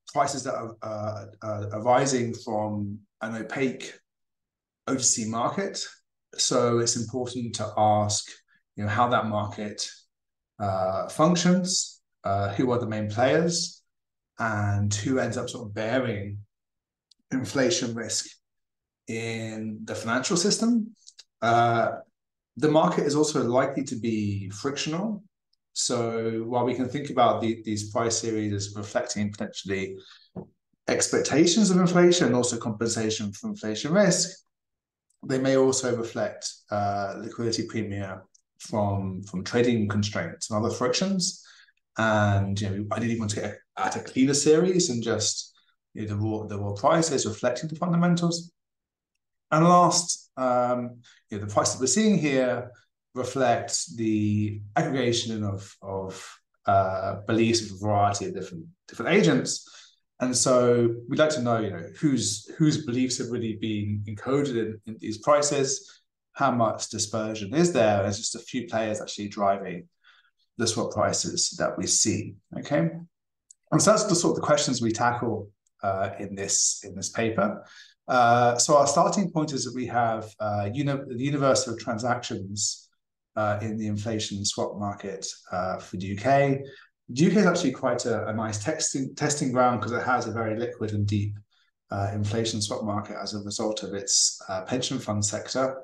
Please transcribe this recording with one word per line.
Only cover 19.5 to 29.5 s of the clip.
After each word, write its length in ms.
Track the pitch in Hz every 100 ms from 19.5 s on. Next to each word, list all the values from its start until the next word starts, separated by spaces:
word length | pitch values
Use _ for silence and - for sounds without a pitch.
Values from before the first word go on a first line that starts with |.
| 110 110 107
the 100 | -
financial 420 | 104 113 123 - 175
system. 580 | 208 - 226 240 208 - - - - -
Uh, 460 | 113 117 117 117 110 - - _ _ _ _ -
the 140 | 151
market 340 | 156 175 165
is 100 | 143
also 280 | 147 151 143
likely 400 | 117 127 135 -
to 120 | 127 117
be 520 | 113 110 104 98 98
frictional. 720 | - 139 - 156 165 220 208 - _ _ _ _
So 720 | - - 123 117 113 113 113 113
while 180 | 123
we 100 | 123
can 140 | 127 127
think 220 | 143 135
about 300 | 127 120 107
the, 220 | 113 113
these 280 | 113 104 104
price 260 | 120 117 113
series 340 | 117 110 107
as 220 | 101 98 107
reflecting 540 | 101 120 - 101 104
potentially 680 | 104 101